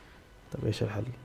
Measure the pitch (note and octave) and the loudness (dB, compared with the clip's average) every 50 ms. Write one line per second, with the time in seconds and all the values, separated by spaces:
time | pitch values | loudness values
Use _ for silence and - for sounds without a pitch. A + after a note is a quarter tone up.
0 | - - - - - - - - - - - - B2+ A#2+ G#2+ - A2+ G#2+ G2+ G2+ | -18 -20 -20 -20 -20 -20 -20 -20 -10 -8 -4 0 2 2 4 4 2 2 2 2
1 | A2 B2 A#2+ - - | 0 -2 -4 -6 -10